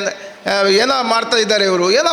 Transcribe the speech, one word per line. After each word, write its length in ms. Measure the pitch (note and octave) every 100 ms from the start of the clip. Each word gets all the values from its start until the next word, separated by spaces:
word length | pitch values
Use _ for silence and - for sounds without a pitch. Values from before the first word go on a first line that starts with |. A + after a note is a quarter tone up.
| G3
ಆ, 600 | - - - - G3+ G3
ಏನೋ 360 | G3 B3+ C4+
ಮಾಡ್ತಾ 340 | A#3 A3+ A3+ A#3
ಇದ್ದಾರೆ 280 | G#3 G#3+ G3
ಇವರು, 260 | F#3 F3+
ಏನೋ 200 | A#3 E4+